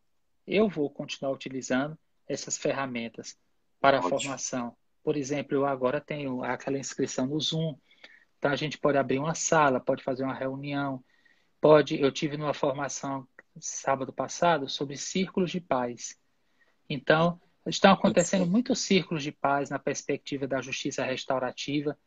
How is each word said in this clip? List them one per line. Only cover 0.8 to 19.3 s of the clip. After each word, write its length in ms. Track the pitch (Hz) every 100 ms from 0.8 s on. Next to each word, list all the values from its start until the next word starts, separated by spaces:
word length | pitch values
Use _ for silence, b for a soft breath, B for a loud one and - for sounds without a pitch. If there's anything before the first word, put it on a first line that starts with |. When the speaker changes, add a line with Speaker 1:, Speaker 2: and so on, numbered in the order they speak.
| 143
Speaker 1:
continuar 420 | - 147 - 139
utilizando 640 | 131 135 131 120 131 147 156 _ _ -
essas 300 | 143 - -
ferramentas 800 | 156 131 135 120 117 - - - _ _ _ _
para 180 | 135 135
a 20 |
Speaker 2:
Ótimo. 180 | - 135
Speaker 1:
formação. 560 | 139 131 - 127 120 - _ _
Por 140 | 156 151
exemplo, 400 | 131 143 139 143
eu 100 | 139
agora 360 | 135 127 147
tenho 420 | - 151 139 127
aquela 340 | 127 127 - 139
inscrição 480 | 135 - 131 - 131
no 140 | 151
Zoom. 360 | 151 160 160 143 b b b b b -
Então, 140 | 143
a 40 | 139
gente 220 | 151 -
pode 200 | 151 139
abrir 220 | 127 135
uma 160 | 151 160
sala, 440 | - 160 143 123
pode 240 | - 135
fazer 200 | - 127
uma 100 | 131
reunião, 720 | 120 135 135 143 143 139 131 _ _ _ _ _ -
pode, 380 | 147 151 147 156
eu 120 | 139
tive 240 | 131 151 147
numa 180 | 151
formação 760 | 139 151 139 139 - 143 135 135 _ - 165
sábado 520 | - - - 135 131
passado 560 | - 131 - 170 156 135
sobre 300 | - 143 143
círculos 540 | - 185 185 - 175
de 100 | 180
paz. 560 | - 127 123 117 - - _ _ _ _ _ _ -
Então, 500 | 147 - 156 170 170 _ _ -
estão 240 | - 202
acontecendo 540 | 185 196 220 170 196 175
Speaker 2:
Sim. 40 |
Speaker 1:
muitos 300 | 208 247 247
círculos 440 | - 190 - 160
de 80 | 143